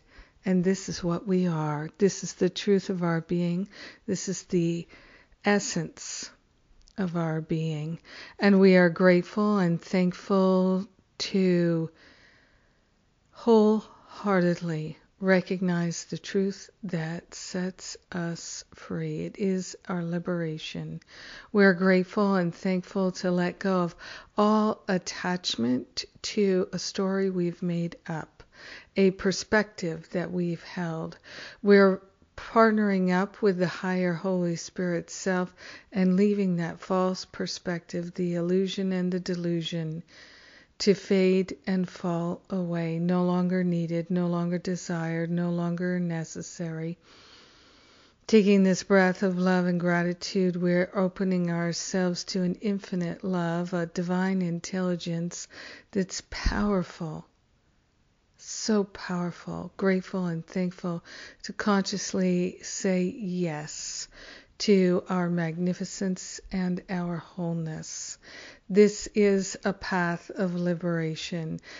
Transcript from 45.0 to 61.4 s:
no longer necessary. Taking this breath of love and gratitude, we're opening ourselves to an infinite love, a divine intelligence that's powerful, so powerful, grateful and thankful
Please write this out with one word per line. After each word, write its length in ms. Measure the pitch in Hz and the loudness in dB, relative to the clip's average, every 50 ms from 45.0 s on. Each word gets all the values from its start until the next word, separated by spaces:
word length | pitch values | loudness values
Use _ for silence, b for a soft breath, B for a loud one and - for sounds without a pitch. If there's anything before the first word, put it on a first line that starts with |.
| 165 165 165 165 165 170 | -2 -2 -2 -2 -2 -2
no 180 | 175 170 175 175 | -2 0 0 0
longer 520 | 175 175 170 170 175 170 180 180 180 180 | 0 0 -2 -2 -2 -2 -2 -2 0 0
necessary. 960 | 180 170 170 165 160 - - 175 170 - - - 175 165 160 160 160 165 170 B B B B B B B B B B B B B B B B B B B B B B B B B _ - | -2 -2 -2 -4 -6 -8 -10 -12 -12 -12 -10 -8 -8 -6 -6 -6 -6 -6 -8 B B B B B B B B B B B B B B B B B B B B B B B B B _ 4
Taking 360 | - 220 196 202 202 196 190 | 6 6 6 6 6 6 6
this 200 | 190 185 180 - | 4 2 0 2
breath 400 | - 202 190 185 185 180 - 214 | 4 4 6 6 4 2 0 0
of 140 | 190 180 180 | -2 0 0
love 300 | 180 185 185 180 180 180 | 2 2 2 2 2 0
and 120 | 180 175 | 0 0
gratitude, 800 | 170 175 175 175 170 175 175 180 - - - 202 185 185 175 175 | 0 0 0 2 0 -2 -4 -6 -8 -4 -2 0 0 0 0 0
we're 340 | 180 175 175 180 180 - - | 0 2 2 2 2 0 0
opening 560 | 202 185 185 - - 202 185 185 180 175 175 | 0 -2 0 -2 -2 -2 0 0 0 0 0
ourselves 760 | 170 170 170 170 165 - - - - 190 185 180 175 170 - | -2 -2 -2 -2 -4 -4 -6 -4 -2 0 0 0 -2 -2 -6
to 180 | - - 196 180 | -6 -4 -2 0
an 120 | 175 180 | -2 -2
infinite 680 | - - 214 196 196 - - - 180 175 170 170 - - | -2 -4 -4 -4 -4 -6 -6 -6 -4 -4 -4 -6 -6 -6
love, 500 | 196 185 180 170 170 165 170 175 175 190 | -4 -2 -2 -2 -2 -2 -2 -4 -2 -4
a 120 | 175 170 | -4 -4
divine 560 | 170 - - 175 175 180 180 185 190 190 190 | -4 -4 -4 -4 -2 0 0 0 0 0 0
intelligence 1080 | 180 170 170 170 - - - 185 185 180 180 170 - 175 170 170 170 175 - - - B B B B B B B B B | -2 -2 -4 -6 -6 -6 -4 -4 -2 -2 -2 -4 -4 -4 -4 -4 -4 -6 -8 -10 -14 B B B B B B B B B
that's 300 | - 208 185 - - - - _ | -4 -4 -4 -4 -6 -10 -12 _
powerful, 960 | - - - - 196 202 208 208 208 185 170 - - - 175 156 156 165 - _ _ _ _ _ _ _ _ _ _ _ _ _ _ _ _ _ _ _ _ _ _ _ | -10 -4 -2 0 0 2 2 2 2 0 0 -2 -6 -10 -10 -8 -8 -10 -14 _ _ _ _ _ _ _ _ _ _ _ _ _ _ _ _ _ _ _ _ _ _ _
so 460 | - - - - - - 220 208 196 | -16 -14 -12 -6 -2 0 2 2 0
powerful, 880 | 202 - - - - 185 180 175 175 165 - - - 165 165 170 180 - - | -2 -6 -12 -8 -6 -4 -2 -2 -4 -6 -8 -10 -10 -8 -8 -8 -10 -6 -2
grateful 480 | - 190 190 185 185 - - 190 180 | 0 2 2 2 0 -4 -4 -4 -2
and 200 | 175 165 165 165 | -2 -4 -4 -6
thankful 600 | - - 190 185 180 180 - - 180 170 170 B B B B B B B B | -6 -4 -4 -4 -4 -4 -6 -6 -6 -6 -6 B B B B B B B B